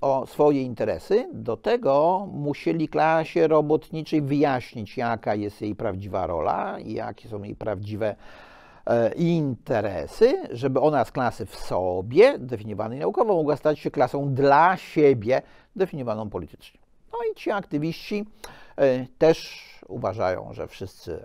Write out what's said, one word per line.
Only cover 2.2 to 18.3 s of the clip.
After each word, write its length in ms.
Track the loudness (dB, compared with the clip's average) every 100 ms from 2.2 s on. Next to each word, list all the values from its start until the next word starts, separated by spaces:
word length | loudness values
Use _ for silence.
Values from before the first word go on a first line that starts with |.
| -4
musieli 560 | -6 -6 -4 -2 -2 -2
klasie 600 | 2 2 2 0 2 4
robotniczej 760 | 4 4 0 -2 -10 -2 -2
wyjaśnić, 760 | 0 2 2 0 -4 -12 -10 -4
jaka 380 | -2 -2 -2 -2
jest 260 | -4 -6
jej 140 | -8 -4
prawdziwa 520 | -4 -4 -6 -4 -2
rola 520 | -2 -2 -2 -4 -8
i 140 | -10
jakie 360 | -8 -8 -12 -14
są 140 | -12
jej 120 | -12 -8
prawdziwe, 600 | -6 -6 -6 -4 -4 -4 -12 -20 -20 -20 -20 -12 -2
e, 280 | 2 2
interesy, 1200 | 2 0 2 0 -4 -2 -2 -2 -4 -8 2 4 4 -4
żeby 280 | -4 -2 2
ona 260 | 2 2 0
z 60 |
klasy 340 | 0 -2 -4 -10
w 100 | -10
sobie, 840 | -4 -2 0 -2 0 6 6 4
definiowanej 600 | -6 -8 -8 -6 -6 -4
naukowo, 360 | -4 0 2 2
mogła 200 | 2 0
stać 240 | 0 0
się 120 | -4
klasą 420 | 0 0 0 -2
dla 440 | 2 6 8 6 4
siebie, 640 | -2 4 6 6 2 0 -2 -14 _ -4
definiowaną 540 | -4 -4 -6 -6 -6
politycznie. 500 | -8 -10 -14 -20 _ _ _ _
No 80 | -6 -6
i 40 | -6
ci 160 | -4
aktywiści, 720 | -4 -4 -4 -4 -6 -6 -6 -8